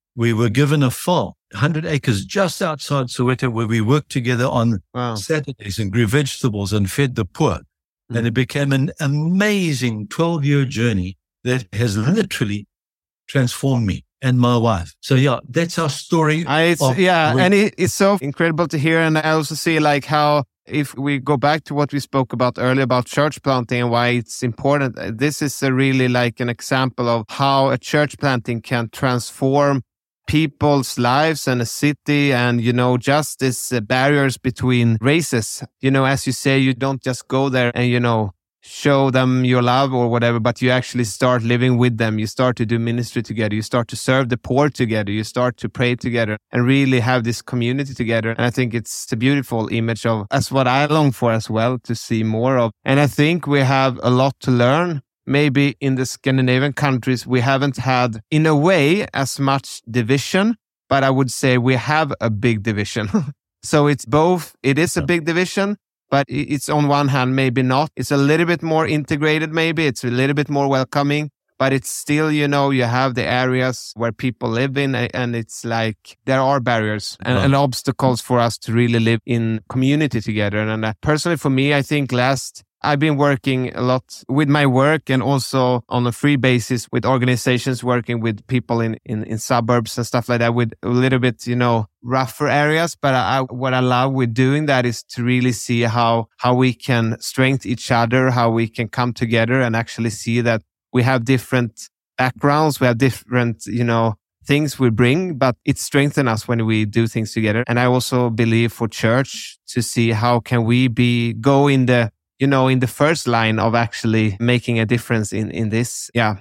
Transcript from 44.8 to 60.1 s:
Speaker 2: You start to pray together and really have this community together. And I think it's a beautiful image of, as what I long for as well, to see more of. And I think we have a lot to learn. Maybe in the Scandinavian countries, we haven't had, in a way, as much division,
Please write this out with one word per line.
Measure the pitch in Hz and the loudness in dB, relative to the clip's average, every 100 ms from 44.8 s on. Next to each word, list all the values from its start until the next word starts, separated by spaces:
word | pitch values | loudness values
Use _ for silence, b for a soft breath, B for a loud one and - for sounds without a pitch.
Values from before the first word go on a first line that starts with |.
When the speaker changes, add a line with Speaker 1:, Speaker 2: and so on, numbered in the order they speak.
| 120 110 101 | -2 -2 -2
Speaker 2:
You | 104 107 | -4 -4
start | 123 123 - | -2 -2 -2
to | 110 | -8
pray | - 123 120 | -2 -2 -2
together | 131 117 110 107 _ | -2 -2 -2 -4 _
and | 120 123 | -2 2
really | 139 135 127 | 2 4 2
have | 117 127 117 | 2 0 0
this | 117 | -4
community | - 123 120 135 139 | -6 -4 -2 -2 -4
together. | - 113 113 113 | -4 -2 0 -2
And | 113 120 | -2 -2
I | |
think | 117 123 | 0 -2
it's | 120 107 - - | -4 -8 -12 -8
a | 117 | -2
beautiful | 131 143 127 117 107 | 0 0 -2 -4 -2
image | 113 113 110 117 | -2 -2 -2 -2
of, | 110 98 | -2 -2
as | 139 - | -2 0
what | 135 127 | 0 2
I | 131 143 | 2 2
long | 156 143 | 2 2
for | 117 120 | 0 0
as | 113 - | 0 -2
well, | 110 117 127 | -2 -2 -2
to | - | -6
see | 117 - 113 | -8 -4 -2
more | 110 110 123 131 | -2 0 0 2
of. | 117 - - | 0 -2 0
And | 139 | 2
I | 147 | 2
think | - 147 170 143 | 2 0 0 0
we | 143 | 0
have | 131 135 135 117 | 2 2 0 0
a | 120 | 0
lot | 127 135 - | 2 2 0
to | - | 0
learn. | 123 120 147 175 151 - _ - | 2 4 2 0 -4 -10 _ -2
Maybe | 139 147 131 143 - | 0 2 2 0 0
in | 139 131 | -2 -2
the | 131 | -2
Scandinavian | - 135 135 127 127 143 | -4 -2 0 2 2 0
countries, | 127 143 127 131 127 - | 0 0 0 0 -2 0
we | 127 | 0
haven't | 120 135 143 127 | 2 0 0 -2
had, | 131 127 123 110 - | 0 0 0 -2 -2
in | 156 160 | 0 2
a | 151 | 4
way, | 160 190 143 196 - | 4 4 4 2 -2
as | - 135 - | -4 -4 -2
much | 139 135 - - - | 0 0 -4 -16 -6
division, | 120 113 | -2 0